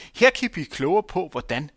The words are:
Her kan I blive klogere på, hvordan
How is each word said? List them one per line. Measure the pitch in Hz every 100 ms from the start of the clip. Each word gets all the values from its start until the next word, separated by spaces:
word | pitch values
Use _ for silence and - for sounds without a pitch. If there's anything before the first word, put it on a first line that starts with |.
| -
Her | - 254
kan | 254 247
I |
blive | - 139
klogere | - 135 202
på, | 208 196 170
hvordan | 127 - 120 147